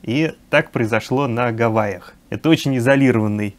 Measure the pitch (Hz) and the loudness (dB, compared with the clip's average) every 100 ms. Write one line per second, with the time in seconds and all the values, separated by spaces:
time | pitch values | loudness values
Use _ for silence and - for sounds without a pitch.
0 | - 131 160 - _ 147 147 127 113 110 | -4 -2 -2 -6 _ 0 0 -4 -2 -2
1 | - 131 139 113 123 113 117 110 104 90 | -2 -2 -2 -2 -2 0 0 0 -2 -6
2 | - - _ 107 160 160 139 131 120 139 | -14 -20 _ -4 0 2 0 0 2 4
3 | 135 113 107 104 104 | 4 2 0 -2 -4